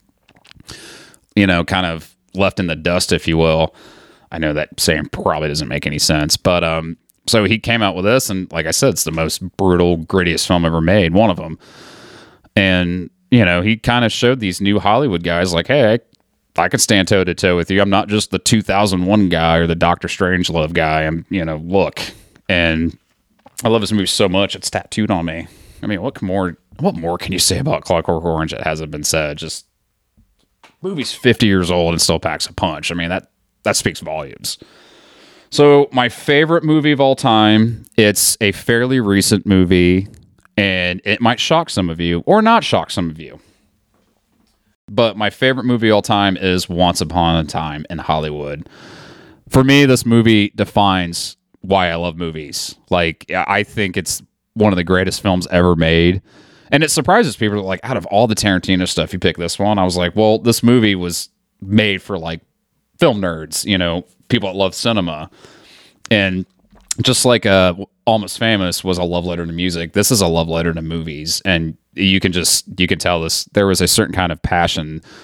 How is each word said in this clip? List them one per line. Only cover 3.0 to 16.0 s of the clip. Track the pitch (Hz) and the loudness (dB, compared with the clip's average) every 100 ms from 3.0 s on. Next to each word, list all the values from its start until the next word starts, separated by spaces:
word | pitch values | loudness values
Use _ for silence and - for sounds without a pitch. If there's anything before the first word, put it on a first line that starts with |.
| - | 0
if | 85 - | -2 0
you | 80 | 2
will. | 82 80 80 - - - - _ _ | 2 2 0 -4 -20 -20 -20 _ _
I | 82 | -6
know | 78 | -4
that | 76 73 - | -4 -6 -4
saying | - 78 73 | -2 -2 -4
probably | - - 76 78 | -6 -4 -2 -4
doesn't | 73 67 | -4 -6
make | 71 73 | -6 -6
any | 73 | -4
sense, | - 78 76 - | -2 0 -2 -2
but, | - 87 | 0 0
um, | 82 80 82 82 _ _ - | 0 -4 -6 -12 _ _ -2
so | 113 | 0
he | 98 110 | 2 0
came | - 117 | -2 -2
out | 101 | 0
with | 87 98 | 0 0
this, | 127 - | 0 0
and | 95 90 | -6 -6
like | 82 80 | -6 -4
I | |
said, | - 135 | 0 0
it's | 80 | 0
the | 78 | -4
most | 80 80 - 95 - | -4 -4 -6 -8 -2
brutal, | 98 87 87 85 | 2 4 4 0
grittiest | 80 95 87 80 - | 0 0 0 0 0
film | 90 | 0
ever | 85 82 | 2 0
made, | 80 104 85 | 2 2 2
one | 90 113 | 2 2
of | 87 | 0
'em. | 82 82 - - - - - - - _ _ - | -8 -14 -18 -20 -20 -20 -20 -20 -20 _ _ 0
And, | 95 90 87 90 87 - _ | 2 2 0 -4 -8 -16 _
you | 120 | 4
know, | 92 87 | 4 4
he | 104 110 | 2 0
kinda | - 120 113 | 0 0 0
showed | - 123 131 | 0 0 0
these | 101 87 | -2 -2
new | 98 101 | 0 0
Hollywood | 101 117 143 85 | 2 2 2 -2
guys, | 85 85 92 | -2 0 0
like, | 85 87 | 0 0
"Hey, | 143 110 | 2 2
I, | 117 | 2